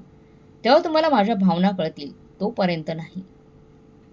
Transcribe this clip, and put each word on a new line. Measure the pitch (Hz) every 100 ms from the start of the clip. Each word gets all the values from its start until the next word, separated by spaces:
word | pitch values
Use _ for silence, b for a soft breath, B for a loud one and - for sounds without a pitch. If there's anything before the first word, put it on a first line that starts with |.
| - - b b b -
तेव्हा | 220 294
तुम्हाला | 349 311 320
माझ्या | 254 202
भावना | 214 190 170 190
कळतील, | 190 160 151 143 - - -
तोपर्यंत | 202 240 185 165 156 160
नाही. | 160 190 - - - - - - - - -